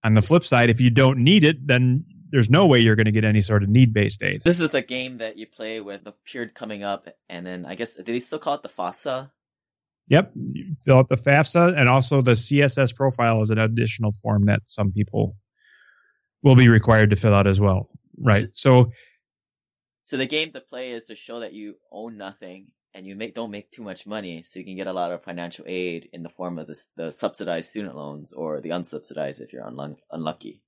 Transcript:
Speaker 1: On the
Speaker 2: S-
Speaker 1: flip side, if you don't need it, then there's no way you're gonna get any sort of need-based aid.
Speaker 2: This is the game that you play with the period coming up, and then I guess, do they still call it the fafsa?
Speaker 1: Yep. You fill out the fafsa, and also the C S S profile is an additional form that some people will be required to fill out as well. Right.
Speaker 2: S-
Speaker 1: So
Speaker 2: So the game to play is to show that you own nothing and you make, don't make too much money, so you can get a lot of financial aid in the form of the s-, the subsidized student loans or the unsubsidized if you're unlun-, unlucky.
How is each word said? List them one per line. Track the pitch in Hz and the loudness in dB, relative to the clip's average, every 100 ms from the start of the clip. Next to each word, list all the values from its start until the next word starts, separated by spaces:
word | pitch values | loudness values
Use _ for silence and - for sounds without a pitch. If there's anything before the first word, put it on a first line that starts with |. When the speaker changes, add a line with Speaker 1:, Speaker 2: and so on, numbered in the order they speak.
Speaker 1:
On | 113 | 2
the | 110 | 2
Speaker 2:
S- | - | 4
Speaker 1:
flip | 170 | 2
side, | - 123 120 | 4 2 4
if | 117 | 4
you | 123 | 4
don't | 117 131 131 | 4 4 4
need | 123 208 151 | 4 6 4
it, | 143 139 | 2 0
then | 123 127 127 - - - | 2 2 0 -4 -20 -4
there's | 139 107 | 0 4
no | 143 196 | 6 6
way | 127 | 6
you're | 113 107 | 6 4
gonna | 107 | 2
get | 107 | 2
any | 107 107 | 2 2
sort | 95 107 | 2 0
of | 101 | 2
need-based | 117 127 107 101 104 | 4 4 4 -2 -2
aid. | 98 95 | -6 -2
Speaker 2:
This | 165 170 | 2 2
is | 156 | 2
the | 139 | -2
game | 117 127 127 123 | -6 -10 -10 -12
that | 113 107 | -14 -14
you | 110 | -20
play | _ 110 113 | _ -12 -12
with | 101 98 | -12 -16
the | 107 | -18
period | - - 131 113 | -20 -18 -12 -12
coming | - 110 104 | -12 -12 -10
up, | 101 98 - _ _ | -8 -8 -10 _ _
and | 87 90 | -16 -12
then | 90 78 | -12 -12
I | 95 | -10
guess, | 117 - | -12 -12
do | |
they | 92 120 | -8 -8
still | 123 156 | -8 -8
call | 151 143 | -6 -8
it | |
the | - | -10
fafsa? | - 87 - 147 131 139 _ _ _ _ _ _ _ _ | -10 -10 -8 -8 -10 -12 _ _ _ _ _ _ _ _
Speaker 1:
Yep. | 147 - - | 2 2 -8
You | - - 190 156 | -12 -12 -12 -10
fill | - 131 | 4 4
out | 131 | 4
the | 123 | 0
fafsa, | - 143 151 175 170 160 | 2 2 2 2 2 2
and | 127 | 2
also | 135 127 139 | 2 2 0
the | 127 110 | 2 2
C | - 143 | 0 0
S | 139 139 | 2 2
S | 127 | -2
profile | - 135 127 117 113 | 0 -4 0 0 2
is | 107 | 0
an | 110 | 0
additional | 110 113 113 - 107 | 0 0 -4 -2 -4
form | 104 113 104 101 | -4 -2 0 2
that | 104 - | 0 -2
some | - 98 | -4 -4
people | 98 104 107 98 - _ _ _ _ _ _ _ _ _ _ | -2 -4 -2 -4 -6 _ _ _ _ _ _ _ _ _ _
will | 143 127 | 6 8
be | 123 | 8
required | 110 - 110 107 | 6 6 4 4
to | 98 | 2
fill | 110 | 2
out | 101 98 | 4 4
as | 95 | 2
well. | 101 92 - - _ - | 2 0 -4 -18 _ -4
Right. | 127 104 | 0 0
Speaker 2:
S- | - | 0
Speaker 1:
So | - 139 127 120 - _ _ _ _ _ _ _ _ _ _ | -2 4 6 6 0 _ _ _ _ _ _ _ _ _ _
Speaker 2:
So | - 135 | -10 -6
the | 131 | -4
game | 151 160 | -4 -6
to | 135 | -10
play | _ 127 127 | _ -14 -12
is | 117 113 | -14 -16
to | 107 | -20
show | - 117 | -16 -14
that | 110 | -14
you | 98 104 - _ | -14 -18 -18 _
own | 101 113 110 | -20 -18 -16
nothing | 95 98 95 92 98 _ _ | -16 -16 -20 -20 _ _ _
and | 98 95 | -20 -18
you | 98 | -14
make, | 110 | -14
don't | 117 117 | -12 -12
make | 104 101 | -14 -18
too | - | -18
much | 107 90 101 | -16 -16 -12
money, | 107 95 82 | -12 -12 -16
so | 82 92 | -18 -18
you | 92 | -16
can | 92 | -12
get | 95 | -10
a | |
lot | 92 87 | -6 -6
of | 87 | -8
financial | - 87 87 - - | -12 -12 -12 -14 -12
aid | 92 90 85 - | -8 -8 -8 -14
in | 85 | -18
the | 82 | -18
form | _ 90 87 | _ -12 -12
of | 78 | -14
the | |
s-, | 78 - - | -14 -16 -12
the | 82 | -10
subsidized | - 101 - 90 82 82 | -6 -6 -6 -8 -8 -8
student | 107 101 67 | -10 -12 -14
loans | 73 73 71 | -16 -16 -18
or | - 80 76 | -12 -10 -8
the | 78 | -8
unsubsidized | 87 85 76 - 73 71 69 | -8 -8 -12 -14 -12 -10 -12
if | - | -18
you're | 64 57 | -18 -18
unlun-, | 64 71 73 _ | -14 -16 -16 _
unlucky. | 82 78 76 - - | -12 -10 -12 -18 -20